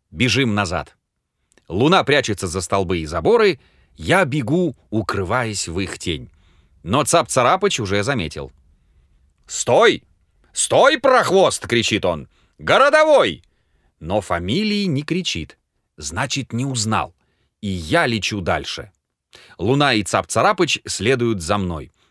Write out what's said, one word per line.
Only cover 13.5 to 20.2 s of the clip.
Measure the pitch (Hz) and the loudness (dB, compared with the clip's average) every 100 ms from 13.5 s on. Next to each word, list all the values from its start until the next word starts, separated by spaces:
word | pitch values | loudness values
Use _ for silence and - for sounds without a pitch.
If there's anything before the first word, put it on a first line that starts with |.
| _ _ _ _ _ | _ _ _ _ _
Но | 80 104 | -4 -4
фамилии | - 85 90 156 220 208 | -2 -4 -2 -2 0 -2
не | 196 139 | -2 -4
кричит. | 151 175 175 - 73 _ _ _ _ - | -4 -4 -4 -6 -10 _ _ _ _ -16
Значит, | 76 87 117 135 117 | -10 -6 -6 -6 -6
не | 117 | -6
узнал. | 139 123 107 107 110 _ _ _ _ _ | -4 -4 -2 -2 -4 _ _ _ _ _
И | 208 | -8
я | 90 80 170 143 | -6 -2 0 2
лечу | 113 - 104 | -2 -4 -4
дальше. | 90 78 - - - _ _ _ _ - - - | -2 -2 -4 -12 -14 _ _ _ _ -20 -20 -4
Луна | 95 139 143 | 0 2 2
и | 110 | 0
Цап-царапыч | 98 104 | 0 -2